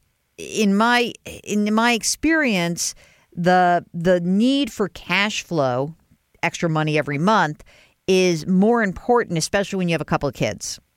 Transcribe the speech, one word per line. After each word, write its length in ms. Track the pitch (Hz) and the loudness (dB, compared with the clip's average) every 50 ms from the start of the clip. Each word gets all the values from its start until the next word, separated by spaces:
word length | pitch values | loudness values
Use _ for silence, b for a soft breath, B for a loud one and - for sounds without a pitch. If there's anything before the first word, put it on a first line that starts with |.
| _ _ _ _ _ _ _ - | _ _ _ _ _ _ _ -18
in 400 | 82 67 82 165 220 202 196 202 | -16 -8 -4 0 0 2 2 2
my, 360 | 220 233 240 240 240 220 - - - - - - - | 2 2 2 2 0 -2 -6 -12 -16 -18 -18 -14 -8
in 300 | - 208 208 208 208 214 | -6 -4 -2 -2 0 0
my 200 | 220 226 240 240 | 0 2 2 0
experience, 1000 | 220 - - - - - 302 330 320 302 254 214 180 170 170 175 160 - - - b b b b b b b b | 0 -2 -4 -4 -2 0 0 2 2 2 0 0 0 0 -2 -2 -4 -6 -8 -10 b b b b b b b b
the, 520 | 175 175 175 180 180 180 175 175 170 - - - | -2 2 4 4 6 6 4 2 2 0 -4 -8
the 260 | 170 165 185 185 180 | -2 0 2 2 2
need 500 | 170 175 185 202 226 254 269 277 277 220 | 2 0 0 2 2 2 2 0 -2 -4
for 180 | - - 214 180 | -4 -4 -6 -6
cash 520 | - - - - 175 190 202 214 202 - - | -6 -8 -6 -2 0 0 0 0 -2 -6 -8
flow, 520 | - 175 160 139 131 123 123 139 156 165 _ _ _ _ _ _ _ _ _ - | -4 -2 0 0 0 0 -2 -4 -4 -8 _ _ _ _ _ _ _ _ _ -4
extra 260 | 165 - - - 170 | -4 -4 -2 -2 -2
money 280 | 156 156 156 151 151 151 | 0 0 0 0 0 -2
every 200 | 143 147 147 139 | -2 -2 -4 -2
month, 460 | 160 196 220 208 175 151 151 - - b b b b b b b _ - | 0 2 2 2 2 0 -2 -8 -16 b b b b b b b _ 0
is 380 | 190 185 185 180 175 160 147 - | 2 2 2 2 0 -2 -2 0
more 360 | 190 185 196 220 240 233 220 | 2 2 4 4 2 2 0
important, 540 | 190 165 - - - 240 240 208 - 175 165 | -2 -4 -4 -2 0 2 2 0 0 -4 -4
especially 400 | 156 - - 202 202 - - 190 | -4 -2 -2 -2 -2 -2 -4 -4
when 100 | 185 175 | -2 0
you 40 | 165 | -2
have 80 | 156 | -2
a 40 | 156 | -2
couple 220 | - 175 151 - 143 | -2 -2 -2 -2 -2
of 60 | - | -4
kids. 440 | - 151 110 101 - - - - - _ _ _ | -2 -4 -4 -4 -6 -10 -12 -12 -14 _ _ _